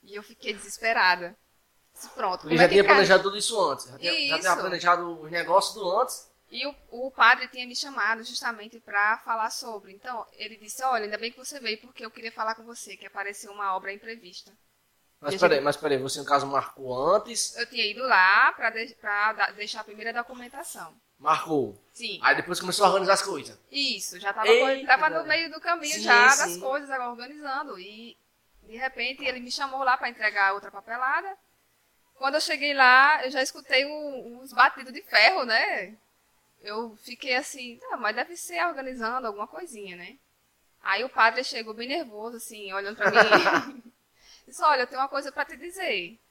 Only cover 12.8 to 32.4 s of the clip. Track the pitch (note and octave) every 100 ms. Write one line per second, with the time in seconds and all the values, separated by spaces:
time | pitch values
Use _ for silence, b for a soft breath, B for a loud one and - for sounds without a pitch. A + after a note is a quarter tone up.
12.8 | - G3 G3+ G#3 G3 G3+ G#3 G3+ G3+ F#3+
13.8 | G3 G3 A3+ A3+ F3+ F#3 - _ _ _
14.8 | _ _ _ _ C#3+ F#3 F3 D3+ C#3+ C#3+
15.8 | D#3 C3+ C3+ D3+ C3+ C#3+ C#3 C#3 B2+ -
16.8 | C3 B2+ C#3+ G3+ A3+ A3+ - - A#3 A#3+
17.8 | G#3+ G#3 C4 G#3 F#3 G#3 C4+ C#4 A#3+ A3+
18.8 | A3+ - A3 G#3 G#3+ A3 G3+ G#3 G#3 A#3
19.8 | G#3+ G#3 A3 A3+ A#3+ B3 B3 C4+ E4+ A3
20.8 | E3+ _ _ _ C#3+ D#3 - D3+ C3+ -
21.8 | _ - A#3 F#3+ B2 C#3+ E3 F3 F3+ F3
22.8 | G3 F#3+ F#3+ G3 G3 E3 A#2+ - _ C#4
23.8 | C#4 G#3+ - F3+ G3+ G3+ A3 A#3 C4 C4+
24.8 | C4+ C4 D#4 D#4+ D#4 D#4 E4 D#4 E4+ E4+
25.8 | D4 D#4 - A#3+ B3 C#4 D4 F3 F#3+ C#4
26.8 | C#4+ C4+ B3 A#3+ B3 D4+ D4 C4+ D4 G3+
27.8 | F#3 G#3+ A#3 - _ _ _ _ _ A3+
28.8 | C4 C4 A#3+ C4 C#4 B3+ B3 B3+ C#4 C4
29.8 | C4 C4 B3+ A#3+ G#3+ G#3 G3 G3+ G3 G3+
30.8 | G#3 A#3 C4 D4+ G4 G4 _ _ _ _
31.8 | _ _ _ _ C4+ D4